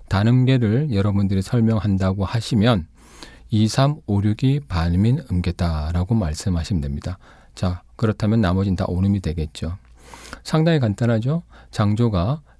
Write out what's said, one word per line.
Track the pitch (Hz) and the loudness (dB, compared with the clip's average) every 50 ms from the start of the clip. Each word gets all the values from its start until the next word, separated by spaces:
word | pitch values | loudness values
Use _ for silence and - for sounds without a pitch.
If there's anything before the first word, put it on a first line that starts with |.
| - - | -6 -2
단음계를 | 98 95 104 117 123 127 127 123 135 127 120 101 107 127 156 151 | 0 2 4 4 4 4 4 4 2 2 2 2 2 2 0 0
여러분들이 | 107 98 98 101 98 101 101 95 101 95 | 0 0 0 2 2 0 0 2 0 0
설명한다고 | 95 - - 120 113 110 113 104 - 104 95 92 98 95 95 101 95 | 0 0 0 2 2 2 2 0 0 0 0 2 0 0 0 -2 -2
하시면 | - - 117 - - 135 107 101 123 120 92 80 - - - - - - - - - - - - - | -2 -2 -4 -2 0 0 2 4 4 2 2 -2 -6 -12 -20 -20 -20 -20 -20 -20 -20 -20 -20 -8 -2
이, | 113 104 110 | 0 2 2
삼, | 110 - - 135 143 147 151 - | 2 2 2 2 2 0 -2 -2
오, | - 101 98 | -2 0 2
육이 | 98 107 104 - 135 131 139 147 143 - | 2 0 0 0 0 0 0 0 -4 -4
반음인 | 92 82 82 85 85 90 104 117 127 165 - - | -4 -2 0 2 2 2 2 2 2 0 -2 -4
음계다라고 | 92 90 87 87 85 - 90 85 80 76 76 80 82 85 92 - 113 | -4 -2 -2 -2 -2 -2 -2 -2 -2 -2 -4 -2 -2 -2 0 0 0
말씀하시면 | 113 98 76 76 - - 98 90 85 80 - 101 82 | 0 0 -2 -4 -4 -4 -2 -2 -2 -2 -2 -2 -2
됩니다. | 71 69 69 73 - 90 92 - - - - - - - - | -2 -4 -6 -6 -8 -8 -10 -10 -14 -20 -20 -20 -20 -20 -8
자, | - 98 90 87 - - - - | -6 -4 -4 -4 -6 -10 -16 -6
그렇다면 | - 120 110 101 - - 101 110 117 | -2 -2 -2 0 0 0 0 2 2
나머지는 | 104 87 90 95 98 101 90 | 2 2 2 2 2 0 0
다 | 85 98 | 0 -2
온음이 | - 87 90 95 98 101 98 | -2 -2 0 2 2 0 0
되겠죠. | 92 82 78 85 78 78 - - - 80 90 - - - - - - - - - - - - - - | -2 -4 -4 -4 -6 -6 -8 -8 -8 -8 -8 -10 -14 -20 -20 -20 -20 -20 -20 -20 -18 -18 -18 -16 -8
상당히 | - - 156 160 170 165 151 | -2 0 2 2 2 2 2
간단하죠. | 123 107 98 - 120 117 117 110 117 131 156 170 - - - - - - | 2 0 0 0 0 0 0 0 0 -2 -2 -4 -6 -10 -18 -20 -20 -8
장조가 | - - 107 101 104 110 120 117 104 87 85 110 147 156 - - - - | -4 -2 0 0 2 2 0 0 0 0 0 -2 -4 -6 -8 -16 -20 -16